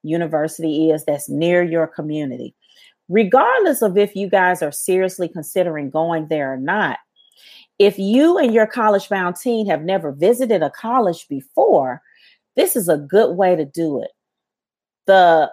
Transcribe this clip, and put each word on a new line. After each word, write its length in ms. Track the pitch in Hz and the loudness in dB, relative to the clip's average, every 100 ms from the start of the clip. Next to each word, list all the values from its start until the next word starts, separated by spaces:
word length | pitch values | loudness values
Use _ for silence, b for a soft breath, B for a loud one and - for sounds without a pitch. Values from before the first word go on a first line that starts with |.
university 880 | 156 170 160 151 151 - 160 151 160 | -6 -4 -4 -4 -4 -4 -4 0 2
is 140 | 156 | 0
that's 240 | 156 143 - | -2 -6 -4
near 340 | 143 170 180 | -4 0 2
your 240 | 175 165 160 | 0 0 -2
community. 680 | - 151 151 143 123 - _ b b b b - | -4 -8 -6 -8 -10 -14 _ b b b b -4
Regardless 720 | 190 196 254 453 508 381 254 | 0 2 2 2 2 0 0
of 140 | 214 185 | 0 0
if 180 | 202 | 0
you 140 | 196 196 | -2 -2
guys 340 | 190 180 180 | 2 2 0
are 100 | 151 | -4
seriously 560 | - - 185 190 185 175 | -6 -2 0 0 -4 -8
considering 640 | 175 147 185 175 156 139 | -8 -6 -2 -2 -2 -6
going 380 | 156 170 165 156 | -4 -2 -2 -4
there 240 | 151 135 | -4 -4
or 40 | 131 | -6
not, 420 | 139 208 165 - _ _ b b b b b - | -4 -2 -4 -6 _ _ b b b b b 2
if 200 | 202 196 | 2 2
you 380 | 196 240 320 359 | 0 2 4 4
and 140 | 262 | 2
your 140 | 226 214 | 2 2
college 420 | 247 214 202 - | 0 2 2 0
bound 280 | 196 180 180 | -4 -4 -4
teen 300 | 247 226 202 | -4 -2 -2
have 140 | 147 | -2
never 300 | 160 190 156 | -2 -4 -4
visited 500 | 139 180 240 254 196 | 0 0 2 0 0
a 80 | 147 | -2
college 560 | - 226 254 202 170 - | -4 -4 0 0 -2 -8
before, 760 | 139 - - 480 180 131 127 b b b b _ - | -12 -6 0 4 4 2 -6 b b b b _ -2
this 200 | 359 254 | -2 0
is 120 | 175 | 0
a 100 | 147 | -2
good 380 | 143 196 220 175 | 0 2 2 2
way 200 | 185 175 | 2 0
to 80 | |
do 380 | 147 165 165 131 | -2 -4 -4 -4
it. 80 | - _ _ _ _ _ _ _ _ _ - | -8 _ _ _ _ _ _ _ _ _ 4
The 440 | 190 175 165 147 | 6 8 6 2